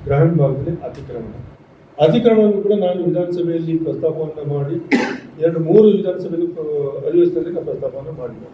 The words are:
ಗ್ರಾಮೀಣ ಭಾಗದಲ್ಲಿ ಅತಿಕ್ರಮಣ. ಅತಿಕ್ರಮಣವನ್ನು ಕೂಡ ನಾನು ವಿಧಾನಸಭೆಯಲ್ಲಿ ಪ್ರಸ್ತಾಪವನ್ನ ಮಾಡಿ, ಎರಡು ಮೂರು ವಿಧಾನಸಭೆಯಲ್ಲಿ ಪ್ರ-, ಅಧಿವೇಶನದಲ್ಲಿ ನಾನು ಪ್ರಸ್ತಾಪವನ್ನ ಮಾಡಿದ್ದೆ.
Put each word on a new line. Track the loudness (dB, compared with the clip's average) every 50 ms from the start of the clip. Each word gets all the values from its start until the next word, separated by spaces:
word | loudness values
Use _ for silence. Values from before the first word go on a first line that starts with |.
| -2
ಗ್ರಾಮೀಣ | 0 2 4 4 4 4
ಭಾಗದಲ್ಲಿ | 4 2 2 0 -2 -4 -6
ಅತಿಕ್ರಮಣ. | -6 -6 -8 -12 -12 -14 -14 -12 -12 -12 -12 -12 -14 -16 -18 -18 -20 -20 -20 _ -20 _ -20 _ 0 2 4
ಅತಿಕ್ರಮಣವನ್ನು | 4 4 4 4 6 6 6 4 4 2 2
ಕೂಡ | 2 0
ನಾನು | 0 2 2 -2 -2 0 0
ವಿಧಾನಸಭೆಯಲ್ಲಿ | 0 0 0 -2 -2 -2 -2 -2 -2 -2 -2 -2 -2 -2 -2
ಪ್ರಸ್ತಾಪವನ್ನ | -2 -4 -4 -2 -2 -2 -2 -2 -6 -6 -8 -8 -6 -4
ಮಾಡಿ, | -4 -4 -4 -4 -4 -6 -2 0 0 0 0 -2 -6 -10 -14 -18 -6 0
ಎರಡು | 0 0 0 0
ಮೂರು | 0 6 6 8 8 8
ವಿಧಾನಸಭೆಯಲ್ಲಿ | 6 4 0 -2 -4 -4 -6 -6 -4 -4 -4
ಪ್ರ-, | -4 -4 -6 -6 -4 -4 -4 -4 -4 -6 -6 -4
ಅಧಿವೇಶನದಲ್ಲಿ | 2 4 4 4 4 2 -2 -4 -4
ನಾನು | -6 -6 -6
ಪ್ರಸ್ತಾಪವನ್ನ | -6 -6 -6 -6 -6 -8 -8 -12 -12 -12 -10
ಮಾಡಿದ್ದೆ. | -10 -12 -12 -14 -18 -20